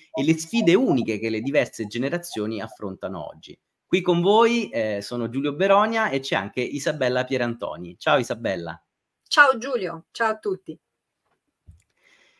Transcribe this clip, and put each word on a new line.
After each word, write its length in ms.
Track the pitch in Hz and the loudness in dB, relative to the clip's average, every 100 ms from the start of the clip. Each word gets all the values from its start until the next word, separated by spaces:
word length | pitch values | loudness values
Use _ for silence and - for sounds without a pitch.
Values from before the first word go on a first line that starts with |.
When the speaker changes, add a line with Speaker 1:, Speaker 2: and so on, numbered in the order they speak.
| _ | _
Speaker 1:
e 100 | 135 | -2
le 140 | 143 160 | 2 0
sfide 380 | - 233 170 185 | 0 2 4 6
uniche 420 | 254 135 113 107 | 4 2 2 -2
che 140 | 113 | -2
le 100 | 110 | -2
diverse 460 | 127 143 123 - 104 | 0 0 0 -4 -6
generazioni 760 | 120 135 170 - 110 107 110 | -4 -4 -4 -6 -6 -4 -4
affrontano 680 | 110 - 101 95 95 92 73 | -8 -10 -10 -8 -8 -8 -10
oggi. 320 | 80 - - _ _ - | -14 -20 -20 _ _ -2
Qui 140 | 185 | -2
con 200 | 180 170 | 2 2
voi, 480 | 175 214 233 240 214 | 4 6 6 4 0
eh, 300 | 117 110 104 | -2 -2 -2
sono 280 | 104 123 117 | -4 -6 -4
Giulio 260 | 127 143 143 | -4 -4 0
Beronia 540 | 196 196 220 226 214 | 4 4 4 0 0
e 100 | 135 | -2
c'è 160 | 131 127 | -2 -4
anche 260 | 98 - | -2 -4
Isabella 600 | 120 139 156 151 127 127 | -4 -2 -2 0 0 0
Pierantoni. 760 | 127 131 120 117 101 80 87 87 | 0 -2 -2 -4 -8 -10 -12 -4
Ciao 220 | 156 147 | 2 2
Isabella. 600 | 120 113 113 95 85 80 _ _ _ _ - | 2 -4 -4 -4 -6 -12 _ _ _ _ -2
Speaker 2:
Ciao 300 | - 285 240 | 4 4 4
Giulio, 480 | 254 247 180 165 - | -2 -4 -4 -8 -12
ciao 180 | - 220 | -4 -2
a 80 | 214 | -2
tutti. 420 | 208 185 - - _ _ _ _ _ _ _ _ - - _ _ _ _ _ _ | -4 -6 -8 -18 _ _ _ _ _ _ _ _ -20 -20 _ _ _ _ _ _